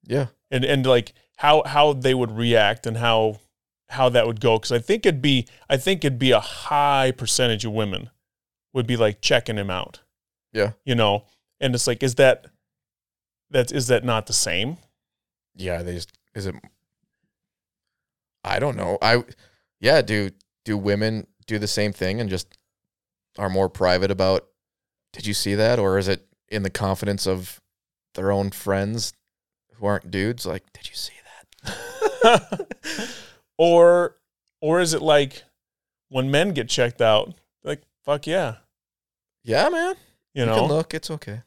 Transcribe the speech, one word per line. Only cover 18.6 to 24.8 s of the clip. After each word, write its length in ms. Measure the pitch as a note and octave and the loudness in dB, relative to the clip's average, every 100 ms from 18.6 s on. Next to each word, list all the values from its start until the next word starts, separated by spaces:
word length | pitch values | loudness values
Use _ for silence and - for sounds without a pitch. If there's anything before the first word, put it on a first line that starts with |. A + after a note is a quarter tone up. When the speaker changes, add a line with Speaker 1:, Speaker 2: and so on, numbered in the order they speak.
| C#3 A2+ | -2 -4
Speaker 1:
know. 220 | F2+ F#2+ | -6 -2
I, 220 | A2 A#2+ A#2+ - _ _ _ _ | 2 2 -2 -20 _ _ _ _
yeah, 220 | A2+ D3+ | 2 2
dude, 320 | A2 G#2+ G2 - _ _ | 2 -2 -2 -8 _ _
do 120 | - G#2+ | -6 -4
women 480 | G2 G2+ A2 A2 - _ - | 0 0 0 -4 -10 _ -8
do 120 | G#2+ | -6
the 100 | G#2 | -4
same 240 | - G#2 | -2 -4
thing 280 | F#2+ F#2 G#2+ | -2 -4 -4
and 100 | G#2+ | -4
just 160 | F#2 - _ _ _ _ _ _ _ _ - | -6 -8 _ _ _ _ _ _ _ _ -8
are 100 | G2 | -4
more 180 | F#2 F#2+ | 0 -2
private 420 | - F#2 F2+ G2 | 0 2 2 0
about, 360 | F#2+ F#2+ F#2+ _ _ _ _ | 0 2 0 _ _ _ _